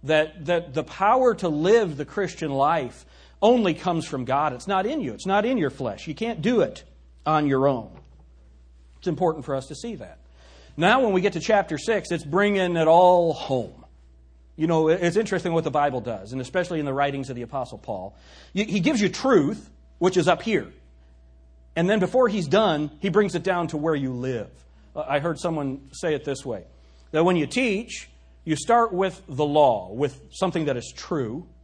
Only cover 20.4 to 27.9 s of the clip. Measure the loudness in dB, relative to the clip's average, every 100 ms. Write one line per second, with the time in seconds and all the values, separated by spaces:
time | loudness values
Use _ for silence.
20.4 | 0 -2 -2 -16 -20 -20 _ -20 _ -20
21.4 | _ _ _ -2 0 2 2 2 2 0
22.4 | 0 2 2 0 -4 -4 0 2 2 0
23.4 | -2 -2 -2 -2 -2 -2 -2 -6 -6 -6
24.4 | -8 -16 _ -20 -16 -12 -2 -2 -2 -4
25.4 | -4 -4 -6 -8 -14 -8 -4 -4 -4 -8
26.4 | -8 -10 -12 -20 -20 _ _ 2 4 2
27.4 | 0 0 0 -2 -6